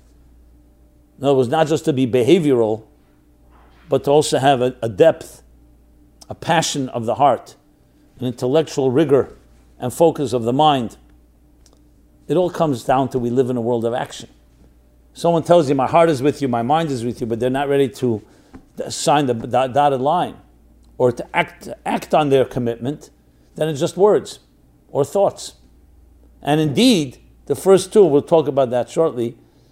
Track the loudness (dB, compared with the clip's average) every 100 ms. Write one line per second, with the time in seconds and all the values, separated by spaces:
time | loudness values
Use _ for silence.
0 | _ _ _ _ _ _ _ _ _ _
1 | _ _ 0 2 2 0 0 0 -2 -2
2 | 0 0 4 4 4 2 2 -2 -8 _
3 | _ _ _ _ _ _ _ _ -4 -2
4 | 2 2 2 0 2 2 0 -2 -8 4
5 | 2 2 -10 -20 _ _ _ _ _ _
6 | _ _ -18 -14 -2 0 0 -6 -6 -6
7 | -6 0 2 2 -4 -20 _ _ _ _
8 | _ -10 -8 -4 0 0 0 -2 0 2
9 | 4 2 0 -8 _ _ _ _ -10 2
10 | 2 2 -4 -2 -2 2 2 2 -4 -10
11 | _ _ _ _ _ _ _ _ _ _
12 | _ _ -4 0 0 0 -2 -2 0 0
13 | 0 -2 -2 0 0 0 -2 -2 -2 -4
14 | -8 -12 -20 _ _ _ _ _ _ _
15 | _ -4 0 0 2 2 4 0 2 2
16 | 2 2 0 -2 -4 -2 0 -2 -2 -4
17 | -6 -8 -6 -4 -2 -2 -2 0 0 -2
18 | -4 -4 -8 -20 _ -20 _ -14 -12 -6
19 | 0 0 0 -2 -2 -2 0 2 2 2
20 | 0 0 -2 -8 _ _ _ _ _ _
21 | 0 0 -6 -4 -4 -8 -18 -12 -6 -6
22 | 0 0 2 2 2 -2 -6 -6 -8 -10
23 | -14 _ _ _ _ -6 -6 -2 -6 2
24 | 2 2 -2 -18 _ _ _ _ _ -4
25 | -2 0 0 -2 -18 -20 _ _ _ _
26 | _ _ _ _ -2 -2 0 2 2 2
27 | -2 -10 _ _ -8 -4 4 2 4 4
28 | 4 4 2 0 0 -2 0 -2 -4 -2
29 | -2 -2 -6 -8 _ _ _